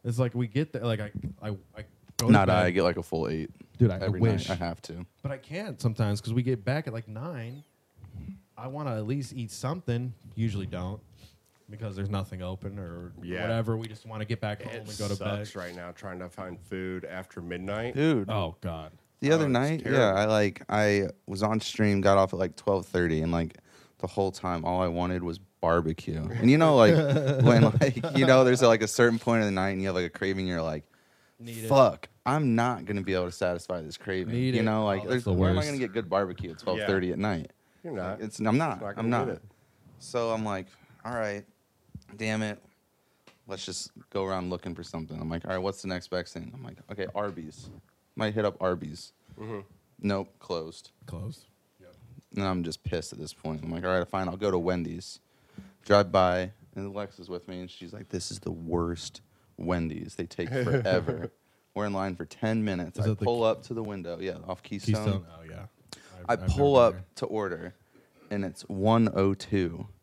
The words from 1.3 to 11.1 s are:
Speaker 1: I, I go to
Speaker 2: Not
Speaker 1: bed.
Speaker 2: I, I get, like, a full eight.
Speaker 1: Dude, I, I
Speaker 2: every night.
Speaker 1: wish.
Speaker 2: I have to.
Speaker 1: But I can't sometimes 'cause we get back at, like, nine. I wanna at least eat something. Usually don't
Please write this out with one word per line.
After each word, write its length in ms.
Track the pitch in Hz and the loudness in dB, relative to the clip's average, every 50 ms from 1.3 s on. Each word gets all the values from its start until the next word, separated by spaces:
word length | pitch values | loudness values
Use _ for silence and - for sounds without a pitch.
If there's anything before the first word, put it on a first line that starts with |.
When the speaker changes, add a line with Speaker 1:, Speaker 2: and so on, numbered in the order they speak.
| - - | -10 -8
Speaker 1:
I, 60 | - 107 101 95 - _ _ | -8 -8 -8 -8 -10 _ _
I 80 | 110 104 - _ _ _ - - | -18 -18 -18 _ _ _ -10 -6
go 100 | - 117 123 | -2 6 6
to 40 | |
Speaker 2:
Not 140 | 113 101 98 | 8 8 8
Speaker 1:
bed. 100 | 92 92 | 6 6
Speaker 2:
I, 100 | 90 90 | 4 4
I 40 | 90 | 4
get, 140 | 90 98 85 | 4 4 2
like, 120 | 87 85 | 2 2
a 60 | - | 0
full 260 | 85 - - 80 80 53 | -6 -4 -4 -2 -2 -2
eight. 220 | 78 80 80 - - - - _ _ - | -2 -4 -6 -8 -10 -18 -20 _ _ 4
Speaker 1:
Dude, 120 | 123 107 | 4 4
I, 60 | 90 | 4
I 40 | 92 95 | 0 -2
Speaker 2:
every 140 | 98 101 92 | -2 2 2
night. 120 | 113 113 | 4 4
Speaker 1:
wish. 180 | - 82 - - | 4 0 -2 -2
Speaker 2:
I 40 | 95 | -4
have 260 | 85 87 85 82 - | -2 -2 -6 -6 -8
to. 220 | - - 82 87 87 _ _ _ | -12 -14 -12 -12 -12 _ _ _
Speaker 1:
But 100 | - 139 | -8 -8
I 40 | 139 131 | -8 -8
can't 420 | - - 147 180 214 208 127 - | -10 -10 -8 -8 -8 -8 -10 -2
sometimes 400 | - 120 107 - 117 104 101 104 | -2 -2 0 0 -2 -2 -2 -4
'cause 120 | - 113 | -4 -2
we 100 | 113 123 | -2 0
get 220 | 120 127 127 117 98 | 0 0 -2 -2 -2
back 220 | 123 135 156 160 | -4 -4 -4 -4
at, 60 | 139 110 | -6 -10
like, 140 | 117 110 - | -10 -12 -12
nine. 540 | 107 110 135 175 170 127 113 117 127 147 151 _ _ _ _ _ _ - - - - - 73 - 196 - _ _ _ | -12 -12 -10 -10 -10 -10 -10 -12 -12 -16 -18 _ _ _ _ _ _ -20 -20 -16 -16 -14 -14 -14 -14 -16 _ _ _
I 100 | - 117 | -14 -12
wanna 280 | 131 135 147 151 139 113 | -10 -8 -6 -4 -4 -4
at 100 | 110 107 | -4 -2
least 260 | 107 131 143 131 110 147 | -2 -4 -4 -4 -8 -8
eat 160 | 131 117 107 | -10 -10 -8
something. 640 | - - - 127 160 185 - - 120 120 123 127 113 _ _ - - | -8 -6 -4 -4 -4 -4 -2 -2 -2 -2 -2 -6 -8 _ _ -12 -4
Usually 300 | 110 113 113 98 98 95 | -2 -2 0 0 -2 -6
don't 340 | 90 - 90 90 92 104 110 - _ | -4 -6 -6 -6 -6 -8 -8 -12 _